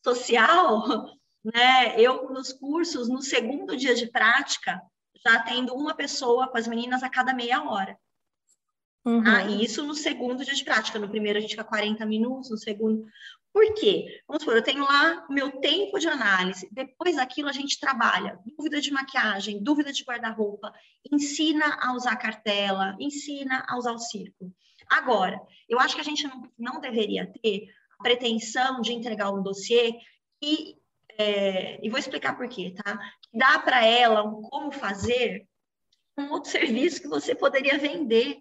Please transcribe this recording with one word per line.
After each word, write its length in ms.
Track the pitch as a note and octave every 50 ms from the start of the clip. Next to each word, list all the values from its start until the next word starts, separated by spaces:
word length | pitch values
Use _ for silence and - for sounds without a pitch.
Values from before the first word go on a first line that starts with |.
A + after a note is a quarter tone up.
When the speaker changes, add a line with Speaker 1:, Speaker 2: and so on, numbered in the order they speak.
| _
Speaker 1:
social, 760 | C4 A#3+ A#3+ - - A3+ A#3+ A3 A3 E4 F4 F#4 D#4 A3 A3 -
<laughs> 580 | - B3+ G#3+ - - - _ _ _ _ _ _
né? 540 | G#3+ A3+ A#3 A#3+ B3+ C4 C4 B3 A3 - A3+
Eu, 280 | A3+ B3+ B3+ C#4 - -
nos 220 | C4+ C4+ C4 -
cursos, 560 | - - C4 C#4 D4 E4+ E4 - - B3+ A#3+ A3+
no 140 | B3+ C4+
segundo 540 | C#4+ - E4 B3+ A3+ A3+ C#4 D4 - - -
dia 180 | B3 C4 C4+ A#3+
de 120 | A#3+ A#3+
prática, 720 | A3+ - B3 G#3+ A3 A#3 C4+ C#4+ - - - - G3+ E3+ F#3 - _ _ _ _ _ _ - _
já 120 | A#3+ A3+
atendo 380 | A#3 - A#3+ A#3+ B3 B3+ B3 B3+
uma 200 | C4 D4 D4+ D#4+
pessoa 540 | D#4 D4 C#4 - - C4+ A#3+ A#3+ B3+ B3+ B3+
com 100 | - A#3
as 100 | A3 A3+
meninas 340 | A#3 A#3 A#3+ B3 B3+ B3+
a 60 | B3+ B3+
cada 240 | - C4 B3 B3+ C4
meia 280 | B3 A#3+ A#3 B3 D4
hora. 360 | D4+ C#4 A3+ G3 F#3+ G3 G3 _ _ _ _ _ _ _ _ _ _ _ _ _ _ _ _ _ _ _ _ _ _
Speaker 2:
Uhum. 160 | B3 A#3 A#3 A3
Speaker 1:
Ah, 160 | G#3+ A3 A#3+ F#3+
e 200 | G3+ G#3 G3+ A3
isso 180 | A#3+ - - D4+
no 100 | C#4+ D#4
segundo 500 | - - E4 C#4+ A#3+ B3 B3 B3 C4 C#4
dia 100 | C#4 C#4
de 100 | C4+ -
prática. 340 | - C#4 A3 A3 - - A3
No 100 | G#3 G3
primeiro 300 | G#3+ A3 G#3 G#3 G#3 G#3
a 20 |
gente 100 | G#3+ G#3
fica 140 | G#3+ G#3+ G#3+
quarenta 420 | - A3+ G#3+ G#3 G#3+ G#3+ G#3+ A3
minutos, 440 | G#3+ G#3+ G#3+ A3+ B3 C4 C4 C4 -
no 60 | A3 A3
segundo. 480 | - A#3 G#3 G3+ A3+ A3 A3 A3 A3 A3 _ - - - - _ _ _
Por 200 | _ G4+ A4 G#4+ G#4+
quê? 460 | G#4+ D#4+ G#3 F3 - - - - - _
Vamos 160 | _ C#4 D#4+
supor, 140 | D#4 - A#3
eu 60 | A3+
tenho 200 | A3+ D4 C4+ C#4
lá 420 | C#4 C4+ C#4 C#4+ D4 E4 E4+ E4 - -
o 40 |
meu 280 | C#4 C#4 C4 C#4 C#4 -
tempo 380 | - D4+ D4+ F4+ G4+ G4+ - G4
de 100 | D4+ E4
análise. 600 | D4+ C#4 A3+ G3+ G3 F#3 F#3 F#3 F#3+ - - -
Depois 440 | - B3+ C4 - _ _ E4 F4+ E4
daquilo 320 | C#4 B3+ B3+ - - D4 C#4+
a 40 |
gente 260 | C4 C4+ C#4+ C#4+ - -
trabalha 600 | - C4+ B3+ A3+ A#3 G#3+ G3+ F#3 G3+ G3+ F#3+ - _ A#3 D4+
dúvida 240 | - D4 D#4 D4 D4
de 100 | C#4+ C#4+
maquiagem, 720 | C#4+ C4+ C4 - - C4 A3+ G#3+ G3+ G3 G3 G#3+ G#3 G#3
dúvida 300 | G3+ C4+ D4+ C#4+ D4 C#4
de 100 | C4+ C4+
guarda-roupa, 720 | - - B3 A#3 A#3+ A3+ G#3+ G#3+ G#3+ G3+ G#3 G#3 - G#3 - - - _ _ _ _ -
ensina 680 | D4 C#4+ D4 - - - D#4 D#4 D4+ D4+ D#4 D4 - -
a 120 | - B3 B3+
usar 220 | B3 B3 B3+ A3
cartela, 800 | - - A3 A3 - _ A3 G3+ G3+ G3+ G3 F#3+ F#3+ F#3+ F#3+ G3 F#3+
ensina 680 | C4+ D4 D4 - - D4 C#4+ C#4 C#4 C4 C4 C4 - -
a 80 | B3 B3
usar 140 | A#3 A#3+
o 60 | A#3 A#3
círculo. 540 | A#3 - - G3+ F#3 - _ _ F#3 F3+ - _ _ _ _ _ - _
Agora, 500 | - D#4 D4+ B3+ A#3+ G3+ F#3 F3+ F#3+ - - _ - _ _ _
eu 100 | A3+ B3
acho 160 | C4+ D4+ -
que 60 | D#4+
a 40 | D4+
gente 220 | D4+ D4+ D4+ D4+
não, 240 | C#4+ C4 C4 - - _ _
não 220 | A#3 B3 C4 D#4
deveria 500 | D4 C4 A3+ A3+ G#3+ G3 G3 F#3 F#3 F#3 - -
ter 260 | - A3 G3 - - - - _ _ _ _ _
a 40 |
pretensão 800 | G3+ B3 A#3+ B3 B3+ A#3 A3+ A3+ - - - C4 B3+ C4 C4 B3
de 120 | A3 A3
entregar 380 | A#3+ A#3 A#3 B3 A3 G3+ G#3 G3
um 120 | G3 G3
dossiê 500 | F#3+ G3 G3 - - - A#3 A#3+ A#3+ A#3 A#3 A#3 - - _ _ _ _ _ _
que, 340 | D4 D4 D#4 D#4 - - - _ _ _ _ _ _ _ -
é, 640 | - G#3+ G#3 G#3 G3+ G3 G3 F#3+ F#3 - - - - -
e 40 | A3+
vou 100 | A3 C4+
explicar 380 | D4 - - - - - -
por 120 | - B3+ A#3+
quê, 260 | - - F3 F#3 - - G#3
tá? 140 | G3+ G#3+ A3 - - - _ - _
Que 80 | _ A3+
dá 200 | B3+ C4+ D4 D#4+
pra 240 | - - C4 B3 A3+
ela 380 | A3+ A#3 A#3+ B3 A#3 A3 G#3+ G#3
um 180 | G#3+ - -
como 300 | - - C#4 D4 D4+ C#4+
fazer 760 | - - - G3+ G3+ F#3+ G3 A3 A#3+ B3 A#3+ G#3 F#3 G3 - _ _ _ _ _ _ _ _ _ _ _ _ _ _ -
um 120 | C#4+ C#4+
outro 180 | D4+ E4+ - -
serviço 500 | - - D#4 D4 A3+ A#3 C4+ F4 - -
que 80 | - C#4+
você 260 | D#4 D4 - - -
poderia 420 | - - C#4 C#4 C4+ C4 C4+ C#4 D4
vender. 600 | C#4+ C#4+ D4+ F4 D#4 A3+ A3+ A3+ B3 C#4+ C#4 -